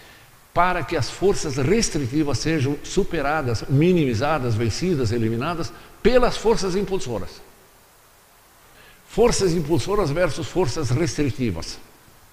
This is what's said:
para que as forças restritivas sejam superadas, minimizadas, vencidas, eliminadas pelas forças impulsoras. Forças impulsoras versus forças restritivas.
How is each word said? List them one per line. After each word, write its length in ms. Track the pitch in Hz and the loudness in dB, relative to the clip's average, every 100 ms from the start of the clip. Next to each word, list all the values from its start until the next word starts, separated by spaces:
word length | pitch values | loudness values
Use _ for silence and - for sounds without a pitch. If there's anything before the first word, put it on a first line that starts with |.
| - - - - - | -20 -20 -20 -20 -6
para 320 | 170 180 175 | 0 2 0
que 140 | - 156 | -2 -2
as 140 | - | -4
forças 460 | - 190 - 160 131 | 0 2 2 -2 0
restritivas 840 | 131 226 - 156 120 151 143 131 | 2 2 2 -2 -2 0 0 0
sejam 360 | 151 160 131 147 | 0 0 0 -2
superadas, 800 | - 180 - 160 139 156 127 110 - | -4 -2 -2 -2 -2 -2 -2 -4 0
minimizadas, 840 | 139 175 180 135 107 147 156 123 110 | 2 4 4 2 0 0 0 0 0
vencidas, 560 | 117 - 180 147 110 | -2 -2 -2 0 0
eliminadas 600 | 120 110 117 151 170 156 - - - | 0 -2 -2 -4 -4 -8 -10 -20 0
pelas 340 | 208 247 226 - | 4 4 4 2
forças 400 | 214 220 196 185 | 0 2 0 -2
impulsoras. 640 | 190 190 127 104 87 - - - - _ _ _ _ _ _ _ _ _ - - - - - | -2 -4 -4 -6 -8 -14 -20 -20 -20 _ _ _ _ _ _ _ _ _ -20 -20 -20 -20 -8
Forças 460 | - 233 - 190 | 2 4 4 2
impulsoras 560 | 170 147 160 180 208 156 | 0 0 0 0 0 0
versus 380 | 160 180 - - | 2 0 0 -4
forças 420 | 170 185 165 120 | 0 0 0 0
restritivas. 880 | 123 160 - 147 107 117 80 - - - - - - - | 0 0 0 -2 0 -2 -2 -8 -14 -18 -20 -20 -20 -20